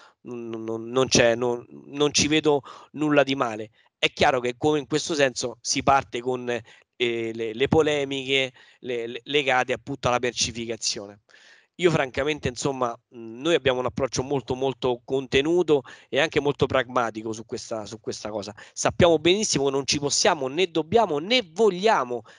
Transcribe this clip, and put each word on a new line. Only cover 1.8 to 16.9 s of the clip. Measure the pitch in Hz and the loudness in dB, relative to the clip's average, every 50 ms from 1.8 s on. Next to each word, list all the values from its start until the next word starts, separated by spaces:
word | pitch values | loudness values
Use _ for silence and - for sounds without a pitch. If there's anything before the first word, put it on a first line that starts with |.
| - | -18
non | 143 139 143 147 143 | -8 -4 0 0 0
ci | - - 147 143 | 2 2 2 2
vedo | 156 156 147 151 143 135 - - - - - - | 2 2 2 2 2 2 0 -6 -18 -20 -20 -12
nulla | - 139 151 151 147 147 139 | -6 -2 0 2 4 4 4
di | 139 139 | 4 2
male. | 139 127 117 107 107 107 - _ _ _ _ _ _ | 0 -2 -2 -4 -6 -10 -12 _ _ _ _ _ _
È | 156 160 | -2 0
chiaro | - - 165 147 135 127 | 2 2 2 4 4 2
che, | 120 123 123 | 0 -2 -2
come | - 151 151 151 151 | 0 0 0 0 0
in | 131 | -2
questo | - 156 147 - - 170 | -2 -4 -4 -2 -2 0
senso, | 143 139 131 117 - 131 120 110 - | 2 2 2 0 -2 -6 -8 -8 -8
si | - - - 139 | -6 -6 -4 0
parte | 127 139 139 135 - - - 120 | 2 4 4 4 2 -2 -6 -6
con, | 120 127 127 123 123 120 | -4 -4 -4 -4 -4 -4
eh, | 120 113 117 - - - _ _ _ - 123 120 117 117 113 113 113 | -6 -6 -6 -10 -20 -20 _ _ _ -2 -2 0 0 -2 -4 -4 -6
le, | 113 113 110 107 | -6 -6 -6 -2
le | 117 135 - | -2 0 2
polemiche, | 156 156 151 151 147 143 139 139 139 135 131 131 135 135 131 127 - - - - _ _ | 4 4 4 4 2 -2 -2 -4 -4 -6 -2 0 2 2 2 0 -4 -12 -20 -20 _ _
le, | - 123 123 117 117 117 | -8 -6 -6 -6 -6 -8
le, | 123 120 - | -10 -10 -6
legate | - 139 151 135 131 127 127 123 127 | -2 0 0 2 2 2 2 2 0
appunto | 120 110 - - 139 - - | -2 -4 -4 -8 -6 -4 -2
alla | 127 123 120 | 0 0 0
mercificazione. | 123 123 113 - - 123 110 117 117 113 113 - - - - 117 101 101 101 101 _ _ _ - _ - - _ _ _ _ | 0 -2 -2 -2 -4 -4 -6 -6 -8 -8 -8 -6 -6 -6 -6 -8 -10 -14 -16 -20 _ _ _ -20 _ -20 -20 _ _ _ _
Io | - 175 175 | 0 0 2
francamente, | 156 151 139 123 - 139 135 151 151 143 - 131 | 2 2 0 -2 -2 -4 -2 -2 -2 -2 -4 -6
insomma, | 123 - - 147 135 131 123 117 117 - _ _ | -4 -2 -4 -4 -2 -2 -2 -4 -4 -8 _ _
mh, | 127 117 113 113 113 123 | -18 -16 -14 -14 -10 -6
noi | 139 165 170 | 0 0 2
abbiamo | 139 131 135 127 127 | 2 2 2 0 0
un | 127 | -2
approccio | 120 - - 135 127 - 135 | -4 -2 -2 -4 -2 -2 -4
molto, | 127 139 143 131 - - 127 | -4 -2 -4 -4 -4 -4 -4
molto | 127 135 135 127 - - 127 123 117 _ | -4 -4 -4 -4 -2 -2 -2 -2 -4 _
contenuto | - 135 139 135 - - 135 139 160 175 180 175 156 151 135 - - - - - _ | -4 -4 -4 -2 0 0 0 2 2 2 2 2 4 2 2 2 -2 -14 -20 -12 _
e | - 131 | -2 0
anche | 156 160 - 151 | 0 0 0 0
molto | 139 143 139 - 147 | 0 0 0 0 0
pragmatico | 131 139 131 120 123 | 2 2 0 0 0